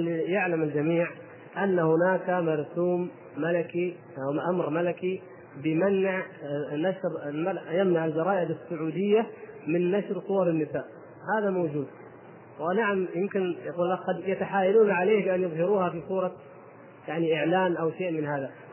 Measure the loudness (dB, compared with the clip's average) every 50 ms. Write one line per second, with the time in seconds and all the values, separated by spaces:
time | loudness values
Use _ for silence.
0 | 2 0 0 -2 0 0 0 0 2 2 0 0 0 0 0 0 2 2 4 2
1 | 2 0 -4 -12 -16 -18 -18 -18 -18 -12 -4 -2 0 2 4 4 4 4 4 6
2 | 6 4 4 2 2 0 0 2 2 2 0 0 -2 -4 -2 0 0 2 2 0
3 | -2 -4 -6 -14 -18 -14 -6 -4 -2 0 0 0 0 -2 -2 -2 -2 -2 -4 -8
4 | -16 -16 -10 -6 -4 -2 -2 0 0 0 0 0 0 0 0 0 0 0 -2 -2
5 | -4 -4 -4 -4 -8 -14 -20 -20 -20 -18 -14 -6 -2 0 2 4 4 4 4 4
6 | 2 2 0 -2 -6 -8 -12 -12 -8 -6 -4 -4 -4 -4 -4 0 0 0 0 0
7 | -4 -4 -4 -4 -6 -6 -4 -2 -2 -2 -2 -4 -6 -2 0 2 4 4 4 4
8 | 2 0 0 0 2 2 2 2 0 -2 -4 -6 -6 -8 -6 -4 -4 -4 -2 0
9 | 2 4 4 4 4 2 -6 -16 -16 -16 -16 -10 -4 -2 0 2 2 2 2 0
10 | 0 -2 -4 -6 -2 0 0 2 2 2 2 2 0 -2 -4 -6 -6 -6 -14 -18
11 | -20 -20 -20 -12 -4 -2 0 0 2 0 0 0 0 0 -2 -4 -4 -6 -10 -18
12 | -20 -20 -20 -20 -20 -20 -20 -20 -20 -20 -12 -6 -2 0 0 2 2 2 2 0
13 | 0 -2 -2 -2 -2 0 0 0 0 0 -2 -4 -6 -8 -2 0 0 0 0 -2
14 | 0 -2 -2 -2 0 -2 -2 -2 -2 0 0 2 4 6 8 8 6 6 6 4
15 | 4 4 4 4 4 2 2 0 0 -2 0 0 2 2 4 2 2 0 -2 -4
16 | -6 -4 -2 -2 -2 -2 -6 -8 -18 -20 -20 -20 -20 -20 -20 -20 -20 -20 -20 -16
17 | -10 -8 -2 0 2 2 2 2 4 4 4 4 4 4 2 2 0 -2 0 -2
18 | -4 -2 -2 -2 -2 -2 -2 -2 -4 -6 -8 -12 -18 -14